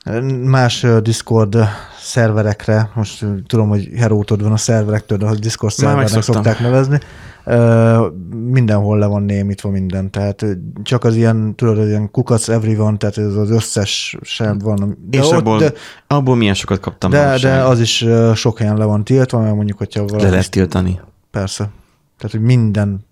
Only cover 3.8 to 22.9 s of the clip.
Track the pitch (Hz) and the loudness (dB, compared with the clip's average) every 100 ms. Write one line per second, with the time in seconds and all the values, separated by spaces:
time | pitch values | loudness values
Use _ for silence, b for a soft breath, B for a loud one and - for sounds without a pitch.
3.8 | 95 104 117 107 104 104 104 110 - 113 | -2 -2 0 0 0 0 0 0 2 0
4.8 | 104 107 - 104 107 107 110 - 107 - | 0 -2 -2 -2 -2 -2 -4 -4 -4 -2
5.8 | 110 143 117 110 107 110 104 110 120 131 | 0 0 0 0 0 0 0 0 0 2
6.8 | 135 143 B B B B - 120 117 113 | 2 0 B B B B -2 2 4 4
7.8 | 113 113 101 85 85 113 120 131 117 104 | 4 4 2 -4 -12 -8 -2 2 2 2
8.8 | 101 107 104 104 101 101 98 98 104 98 | 2 2 2 0 0 -2 -2 -4 -4 -4
9.8 | 92 95 95 101 101 98 107 92 104 - | -2 -4 -4 -4 -4 -4 -4 -6 -8 -10
10.8 | 104 123 117 113 113 113 110 - 120 107 | -2 0 2 2 2 2 -2 -2 0 2
11.8 | 107 104 104 - 123 117 - 113 110 107 | 2 0 -2 -2 0 0 0 0 0 0
12.8 | 107 104 104 101 107 101 104 113 - - | 0 0 -2 -2 -2 -2 0 0 0 -4
13.8 | 98 - - - - - 110 104 107 104 | -4 -4 -8 -12 -12 -6 -4 -2 -2 -2
14.8 | 101 - - 131 143 165 110 110 151 - | -2 -6 -4 0 2 2 2 2 2 0
15.8 | B B B 143 131 123 107 98 - 95 | B B B 0 2 2 2 0 -2 -4
16.8 | - - - 143 143 131 131 135 131 123 | -4 -4 0 2 2 2 2 2 2 2
17.8 | 113 - 117 117 117 110 120 - 107 107 | 2 0 2 4 4 2 0 -2 -2 0
18.8 | 107 104 104 131 127 120 110 104 104 101 | 0 0 0 0 2 0 0 0 -2 -4
19.8 | 101 107 101 104 98 92 92 - 92 92 | -6 -4 -4 0 2 2 0 0 0 0
20.8 | 92 87 - _ _ 104 95 - 104 b | -2 -4 -8 _ _ -8 -8 -6 -10 b
21.8 | b b b _ 107 110 113 127 110 104 | b b b _ -8 -2 2 2 2 0
22.8 | 101 | -2